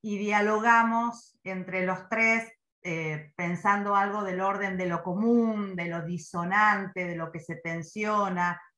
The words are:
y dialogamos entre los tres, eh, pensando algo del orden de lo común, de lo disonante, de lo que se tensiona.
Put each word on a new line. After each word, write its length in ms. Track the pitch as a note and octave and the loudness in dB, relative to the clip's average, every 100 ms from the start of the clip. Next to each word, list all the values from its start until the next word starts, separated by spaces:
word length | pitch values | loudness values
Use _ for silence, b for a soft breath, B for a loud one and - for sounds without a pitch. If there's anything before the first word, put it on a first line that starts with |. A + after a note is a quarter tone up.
y 160 | A3 G3+ | -4 -4
dialogamos 1200 | G#3 G3+ G#3 G#3+ A#3 A#3 A3+ A3+ A#3 A#3 - _ | 2 2 4 2 6 6 6 2 0 -6 -18 _
entre 420 | F#3 F#3+ F#3 F#3 F#3 | -8 -8 -4 -2 0
los 220 | F#3 - | -2 -2
tres, 420 | A3 A3+ A3+ A3+ _ _ _ | 2 4 2 -2 _ _ _
eh, 500 | F3+ E3 D#3 D3+ - - | -6 -4 -4 -6 -8 -6
pensando 580 | F3 F3 G3+ G3+ G3+ | -4 0 2 2 2
algo 300 | G3+ G3 G#3 | 2 2 -2
del 160 | G3 F#3 | -4 -2
orden 360 | F#3+ G3 G3 F#3 | -2 -2 -4 -2
de 100 | F3+ | -2
lo 160 | E3+ | -2
común, 760 | F#3 F3+ A3+ A#3 A3+ G#3+ G3 F#3 | -4 0 4 4 4 0 -4 -6
de 100 | E3+ | -6
lo 180 | E3+ | -6
disonante, 1000 | E3 F3 - F3 F3 G3+ G#3+ G3+ F#3+ F#3+ F3+ | -6 -8 -6 -6 0 4 4 2 -2 -6 -6
de 80 | |
lo 160 | E3+ E3 | -6 -8
que 80 | E3+ | -10
se 160 | - D#3+ | -10 -10
tensiona. 1040 | E3+ E3 D#3 G#3+ G#3+ G#3 G3+ F3+ F3 F3 - | -6 -6 -8 -6 0 0 0 0 -2 -2 -12